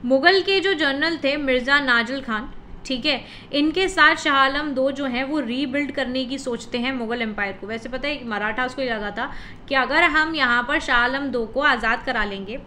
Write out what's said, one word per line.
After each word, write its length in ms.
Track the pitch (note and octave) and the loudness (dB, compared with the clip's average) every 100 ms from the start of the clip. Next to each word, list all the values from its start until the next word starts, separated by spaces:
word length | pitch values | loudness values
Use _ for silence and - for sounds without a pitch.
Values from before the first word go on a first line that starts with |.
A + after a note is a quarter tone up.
| B3 | 4
मुग़ल 360 | C4+ D#4+ F#4+ | 4 6 6
के 180 | F4+ G4 | 4 2
जो 140 | F4+ F4 | 2 2
जनरल 420 | D4 C#4 D#4 D#4+ | 2 2 0 0
थे 160 | C#4 C#4+ | 0 0
मिर्ज़ा 420 | C#4 B3+ A#3+ C#4+ | 2 0 4 2
नाजिल 400 | C#4 A#3+ A#3 C4+ | 4 2 2 -4
खान, 320 | C4 G#3+ C4+ - - - - | -4 -6 -6 -12 -14 -14 -6
ठीक 200 | C4 D4+ | -4 -2
है, 180 | C4 - - - | -2 -4 -16 -4
इनके 340 | C#4+ D4+ D#4+ F#4+ | 0 2 2 0
साथ 260 | F4+ D4+ D#4+ | 6 6 6
शाह 200 | D#4+ C#4 | 2 4
आलम 340 | C4+ C#4 D4+ | 4 2 -2
दो 160 | C4 C4+ | 0 0
जो 140 | C4+ C#4 | 0 -2
हैं 180 | A#3+ | -2
वो 160 | C4+ D4+ | -2 -2
रीबिल्ड 500 | A#3 B3 C#4+ C#4 C#4+ | -2 -2 -2 -2 -2
करने 320 | C#4 B3+ B3+ B3+ | -2 -2 -2 -4
की 120 | C4+ | -4
सोचते 380 | C4+ A3+ - A#3+ | -6 -6 -6 -4
हैं 140 | A#3+ | -2
मुग़ल 280 | C4 A3+ A#3+ | -2 -4 -2
एम्पायर 320 | A3+ G#3 G3+ | -4 -2 -4
को। 140 | G3 G3 | -6 -8
वैसे 220 | A3+ A#3 | -8 -6
पता 180 | C4 C#4+ | -6 -4
है 200 | C#4+ A#3+ | -4 -4
मराठास 480 | G#3 G#3+ A#3+ B3+ C4 | -4 -2 -2 -4 -2
को 60 | |
ये 80 | B3+ | -2
लगा 200 | A3+ G3+ | -2 -4
था 200 | G#3 C4 - - - - | -6 -6 -8 -12 -16 -2
कि 60 | C4+ | 0
अगर 260 | B3+ D4+ F4 | 2 4 4
हम 300 | D4+ D#4 D#4+ | 4 0 2
यहाँ 280 | B3+ A#3+ | 2 2
पर 160 | B3 D4+ | 2 -2
शाह 180 | D4+ B3 | 2 2
आलम 300 | A#3+ C4+ C#4+ | 4 0 -2
दो 180 | A#3+ A3 | -2 -2
को 140 | B3+ | 2
आज़ाद 400 | D4 B3+ A3 A#3 B3 | 2 2 0 -2 -2
करा 180 | A#3+ G3+ | -2 -2
लेंगे 320 | G3 G3 B3+ | -4 -8 -10